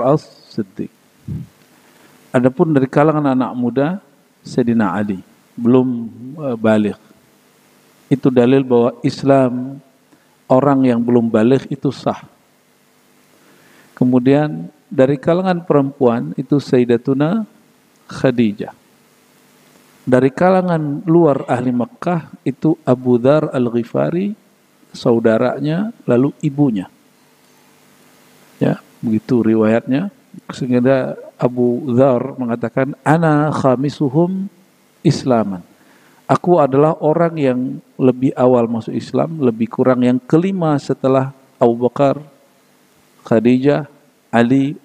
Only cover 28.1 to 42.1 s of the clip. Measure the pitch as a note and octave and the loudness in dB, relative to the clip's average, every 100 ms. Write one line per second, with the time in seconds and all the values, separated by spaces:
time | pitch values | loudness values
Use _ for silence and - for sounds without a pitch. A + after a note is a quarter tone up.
28.1 | _ _ _ _ - C#3 - - - A#2+ | _ _ _ _ -4 -2 -2 -8 -10 -4
29.1 | G#2+ - B2+ A2 A2 A2 A2+ - C3 G3 | -4 0 0 2 2 2 0 0 -4 -4
30.1 | - _ - - - C3 B2 B2 C3+ C3+ | -10 _ -20 -16 -10 -2 0 2 0 -2
31.1 | - - - C#3+ B2 B2 A#2+ C#3+ A#2+ C3+ | -8 -14 -4 -4 0 0 -2 -2 2 2
32.1 | B2 B2+ C3+ B2 A#2 A#2 - C3+ - - | 2 -2 -8 -6 -6 -4 -4 -4 -4 0
33.1 | D#3+ E3 D3+ D3+ - C3+ B2 C#3+ - D3 | 0 2 0 0 0 0 0 -2 -2 -2
34.1 | C#3 F3 F#3+ G3 _ _ _ _ _ E3 | 0 0 -2 -8 _ _ _ _ _ -2
35.1 | C#3 C#3 A#2+ G2+ F#2 - _ _ _ _ | 0 0 0 0 -6 -14 _ _ _ _
36.1 | _ - C3+ - F3 C#3 C3 D#3 E3+ D3+ | _ -2 -2 2 2 4 4 2 2 0
37.1 | D#3 E3+ E3 C3+ B2 C3 C#3+ - - C3 | 0 0 0 -2 -2 -4 -8 -14 -2 0
38.1 | B2 C3+ - B2+ B2 A#2 A#2 A2 B2 G#2+ | 2 0 2 2 2 0 -4 -6 -8 -6
39.1 | B2+ C#3+ D#3+ B2+ A2 A2+ - B2+ B2+ B2 | -4 -4 -2 -2 -2 -4 0 0 2 2
40.1 | B2+ - D#3+ F#3 G3 D#3+ C#3+ - C3+ C3+ | 0 0 0 0 -2 -2 -2 -4 -4 0
41.1 | C3+ C3+ - _ - A#2+ A#2 A#2+ - C#3 | 0 0 -8 _ -2 0 2 -2 0 -2